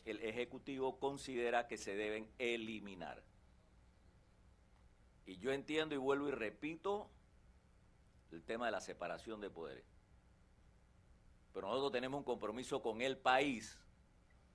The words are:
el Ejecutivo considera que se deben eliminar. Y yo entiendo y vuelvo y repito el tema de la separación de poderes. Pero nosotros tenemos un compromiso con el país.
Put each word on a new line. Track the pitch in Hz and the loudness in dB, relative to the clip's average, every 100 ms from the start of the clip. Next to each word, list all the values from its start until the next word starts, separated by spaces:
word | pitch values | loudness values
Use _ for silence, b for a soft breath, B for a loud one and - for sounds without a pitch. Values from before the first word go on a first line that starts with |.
el | - 107 | -6 -4
Ejecutivo | 113 117 120 127 143 135 131 127 | -2 -2 -4 -6 -8 -2 0 2
considera | 139 139 - 120 120 120 120 | 0 0 -2 0 4 4 2
que | 107 | -2
se | - | -2
deben | 101 107 107 110 - | 0 0 -2 -4 -2
eliminar. | 120 117 110 107 101 92 76 - - - - - - - - - - - - - - - - - - - - - | 0 0 -2 -6 -8 -8 -8 -10 -14 -20 -20 -20 -20 -20 -20 -20 -20 -20 -20 -20 -20 -20 -20 -20 -20 -20 -20 -18
Y | - 92 | -14 -4
yo | 120 | 0
entiendo | 139 143 156 156 | 0 2 2 2
y | 143 | 2
vuelvo | 131 139 143 | 4 4 4
y | |
repito | 127 107 - 151 165 190 208 - - - - - - - - - - - - - | 0 -2 -2 -6 -2 -2 -2 -4 -14 -20 -20 -20 -20 -20 -20 -20 -20 -20 -20 -16
el | 82 | -12
tema | - 113 120 | -6 -2 0
de | |
la | 95 | 0
separación | - 87 87 85 113 107 | -4 -4 -4 -4 -6 -6
de | 98 | -6
poderes. | 85 78 64 - - - - - - - - - - - - - - - - - | -6 -8 -10 -14 -20 -20 -20 -20 -20 -20 -20 -20 -20 -20 -20 -20 -20 -20 -20 -10
Pero | 95 95 | -4 0
nosotros | 127 139 | 2 2
tenemos | 131 131 143 | 2 0 0
un | |
compromiso | 127 113 104 113 123 139 | 0 0 0 -4 -2 0
con | 117 110 | 0 2
el | 135 135 | 0 4
país. | 127 131 147 113 - - - - - - - - - | 6 8 6 2 -4 -12 -18 -20 -20 -20 -20 -20 -20